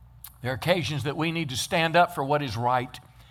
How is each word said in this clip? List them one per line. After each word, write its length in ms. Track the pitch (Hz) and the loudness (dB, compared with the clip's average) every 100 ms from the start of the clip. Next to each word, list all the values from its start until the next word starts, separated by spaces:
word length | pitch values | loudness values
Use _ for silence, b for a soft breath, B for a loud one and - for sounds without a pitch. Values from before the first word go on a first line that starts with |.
| - - - - | -20 -20 -20 -10
There 80 | 123 | -6
are 60 | 131 | -2
occasions 480 | 156 185 120 147 | 0 2 0 -2
that 120 | 147 147 | -2 -2
we 140 | 160 | -2
need 200 | 165 151 | -2 -4
to 60 | 123 | -4
stand 380 | - 180 160 | -2 2 4
up 200 | 165 175 | 6 4
for 100 | - | 2
what 180 | 135 147 | 0 0
is 140 | 139 110 | 0 -2
right. 420 | 120 127 127 - b b b | 0 0 -2 -8 b b b